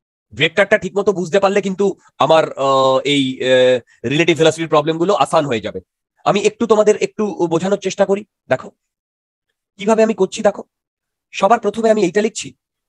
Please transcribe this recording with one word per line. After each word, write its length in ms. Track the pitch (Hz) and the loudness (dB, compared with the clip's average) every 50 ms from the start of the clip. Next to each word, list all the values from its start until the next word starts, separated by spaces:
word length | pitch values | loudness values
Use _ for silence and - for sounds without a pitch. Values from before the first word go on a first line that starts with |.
| _ _ _ _ _ _ 104 | _ _ _ _ _ _ -6
ভেক্টরটা 440 | 113 147 170 - 208 196 - 220 208 | -4 -4 -2 0 0 0 2 0 -2
ঠিকমতো 340 | 170 185 - 202 196 208 | -2 -2 -4 -4 -2 -2
বুঝতে 280 | 196 165 185 160 170 196 | -2 -2 -2 -2 -2 0
পারলে 220 | 196 190 202 208 | 0 2 0 0
কিন্তু 360 | 190 196 185 - 202 196 - _ _ _ _ - | -2 -4 -4 -2 -2 -2 -2 _ _ _ _ -2
আমার, 260 | 127 139 160 160 151 - - 127 | 0 2 4 2 2 0 -2 -4
আহ, 400 | 135 139 135 135 135 131 131 131 131 | -2 0 2 2 2 2 2 0 0
এই, 360 | 143 143 143 135 131 131 - | 0 0 0 0 -2 -4 -4
আহ, 680 | 127 131 131 127 127 127 127 120 - _ _ _ - 117 | 0 2 2 4 4 4 2 0 -2 _ _ _ -6 -4
relative 280 | 139 156 165 175 165 139 | -2 0 0 2 2 2
ভেলোসিটির 300 | 160 156 156 160 165 156 | 2 0 0 -2 -4 0
প্রবলেমগুলো 460 | 160 151 147 156 160 165 170 190 202 | 0 0 0 0 -2 -2 0 0 0
আসান 320 | 180 143 - 165 160 151 | 0 0 0 0 0 0
হয়ে 160 | 139 120 110 | 0 -4 -6
যাবে। 180 | 98 104 - 95 - _ _ _ _ _ _ _ - | -6 -8 -10 -10 -14 _ _ _ _ _ _ _ -4
আমি 140 | - 175 208 | -2 0 0
একটু 280 | 196 208 208 - 233 214 | 0 0 -2 -2 0 0
তোমাদের 280 | 220 208 214 214 208 - | 2 4 4 2 2 0
একটু 460 | 190 190 _ - 214 202 165 - 170 165 | -2 -6 _ -4 -6 -4 -4 -4 -4 -2
বোঝানোর 300 | 160 165 180 190 202 196 | -2 -2 -2 -2 -4 -2
চেষ্টা 260 | - 190 - - 196 | -4 -6 -2 -2 -2
করি। 200 | 190 196 202 214 _ _ _ _ - | 0 -2 -4 -6 _ _ _ _ -6
দেখো, 240 | 127 - - - _ _ _ _ _ _ _ _ _ _ _ _ _ _ _ _ _ _ _ _ _ - | -6 -6 -6 -10 _ _ _ _ _ _ _ _ _ _ _ _ _ _ _ _ _ _ _ _ _ -6
কিভাবে 260 | 190 208 220 220 220 | -2 0 2 2 2
আমি 100 | 220 220 | 2 2
করছি 280 | - 190 185 - - | 0 -2 -4 -2 0
দেখো। 220 | 214 202 - - - _ _ _ _ _ _ _ _ _ _ _ _ _ | 0 0 -2 -2 -10 _ _ _ _ _ _ _ _ _ _ _ _ _
সবার 280 | - - - - 233 220 | -8 -2 2 2 2 2
প্রথমে 300 | - 208 202 226 220 220 | 0 -4 -2 0 2 2
আমি 120 | 214 220 | 2 2
এইটা 200 | 190 - - 208 | 2 0 0 0
লিখছি, 320 | 214 226 - - - 131 - _ _ _ _ _ _ | -2 -2 -4 -8 -14 -14 -16 _ _ _ _ _ _